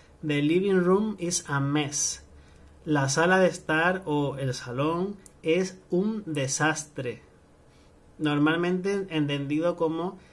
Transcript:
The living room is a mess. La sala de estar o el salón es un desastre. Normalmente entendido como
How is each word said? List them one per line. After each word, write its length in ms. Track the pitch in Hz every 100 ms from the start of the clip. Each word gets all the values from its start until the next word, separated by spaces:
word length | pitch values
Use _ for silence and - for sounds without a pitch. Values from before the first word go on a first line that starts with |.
| - - 156
The 140 | 147
living 400 | 147 175 196 185
room 340 | 180 196 220 196
is 280 | 175 175 -
a 140 | 143
mess. 640 | 139 147 143 - - - - - - - - -
La 240 | - 147 135
sala 320 | 147 170 190
de 80 | 180
estar 540 | - - 160 175 185 175
o 300 | 147 143 135
el 160 | 135
salón 640 | 120 123 123 151 170 196 208 - -
es 360 | 165 170 185 - -
un 340 | 180 208 220 202
desastre. 960 | 147 135 - 156 156 - - 123 110 - - _ _ - - - - - -
Normalmente 880 | 151 147 151 165 175 180 185 202 190
entendido 680 | 160 147 143 139 151 170 170
como 420 | 165 160 175 190 -